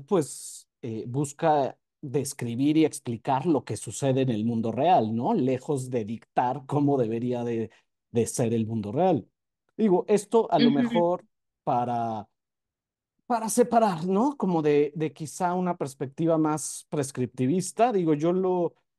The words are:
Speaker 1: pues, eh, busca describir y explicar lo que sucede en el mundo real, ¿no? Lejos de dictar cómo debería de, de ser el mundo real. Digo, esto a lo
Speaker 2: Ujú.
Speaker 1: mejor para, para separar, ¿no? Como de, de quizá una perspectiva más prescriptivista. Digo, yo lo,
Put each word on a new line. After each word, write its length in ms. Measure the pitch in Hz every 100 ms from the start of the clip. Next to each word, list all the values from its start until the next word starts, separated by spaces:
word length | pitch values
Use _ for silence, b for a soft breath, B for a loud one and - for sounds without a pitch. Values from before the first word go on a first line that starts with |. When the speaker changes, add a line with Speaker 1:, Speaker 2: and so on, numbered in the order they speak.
| 139
Speaker 1:
pues, 600 | 196 143 - - - - _
eh, 220 | 127 110 123
busca 680 | 127 147 - 165 151 127 - _ _
describir 760 | 147 131 135 - 120 117 143 156
y 80 |
explicar 640 | 156 - - 117 - 123 170
lo 180 | 143
que 120 | - 107
sucede 460 | - - 139 131
en 60 | 131
el 140 | 107
mundo 260 | 113 117 113
real, 420 | 107 156 143 110 113
¿no? 180 | 139
Lejos 560 | 233 131 127 - 143 127
de 140 | 123
dictar 600 | 104 113 _ - 127 135 135
cómo 320 | 147 143 139
debería 440 | 113 117 123 120
de, 260 | 120 113 110 b b _ _
de 140 | 117 110
ser 280 | - 117
el 120 | 117 110
mundo 260 | 113 101
real. 360 | 120 185 151 - _ _ _ _ -
Digo, 280 | 214 180 -
esto 420 | 208 - 226 220
a 60 | 165
lo 120 | 233
Speaker 2:
Ujú. 0 |
Speaker 1:
mejor 540 | - 240 226 170 180 - _ _ _
para, 640 | - 127 120 120 117 110 101 _ _ _ _ _ _ _ _ _ -
para 220 | 240 220
separar, 580 | 220 240 233 220 170 180
¿no? 300 | 190 269 233
Como 260 | 190 170
de, 300 | 151 147 147
de 180 | 160 156
quizá 420 | - 156 - 180
una 220 | 180 180 180
perspectiva 640 | 143 - 135 - 160 160
más 480 | 151 156 - - -
prescriptivista. 1040 | 156 135 - 123 - 127 180 180 - 233
Digo, 220 | 202 165
yo 180 | 147 165
lo, 420 | 185 185 180 170 - _